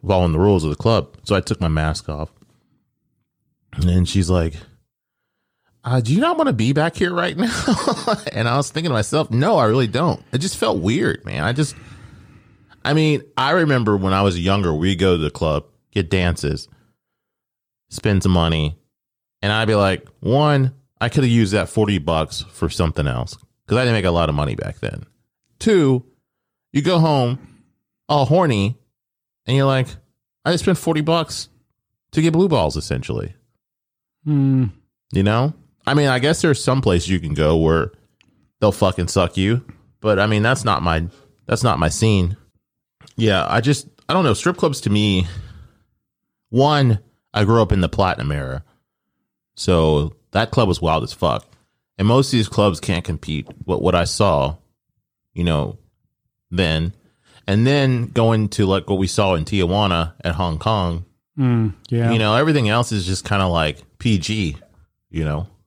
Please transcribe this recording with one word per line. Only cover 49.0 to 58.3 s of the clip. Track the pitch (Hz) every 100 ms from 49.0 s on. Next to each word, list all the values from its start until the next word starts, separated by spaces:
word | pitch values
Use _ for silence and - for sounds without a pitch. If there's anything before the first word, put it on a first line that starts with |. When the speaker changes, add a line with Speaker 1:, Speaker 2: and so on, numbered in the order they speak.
| _ _ _ _ _ -
Speaker 1:
so | - 87 80 76 78 - _
that | 101 113
club | - 107
was | 85
wild | 82 78
as | 60
fuck. | - 85 53 - _ _ _ _ -
And | 101
most | 123 135
of |
these | 123 107
clubs | - 104 82
can't | - 87 -
compete | 80 - 76 - - -
with | -
what | 92 87
I |
saw, | 82 - 104 76 67 78 _ _ _ _ _ _ _
you | -
know, | 85 78 53 - _ _ _ _ _ _ _
then. | 90 87 78 85 - _ _ _ - -
And | 101 123
then | 143 135 127 117
going | - 113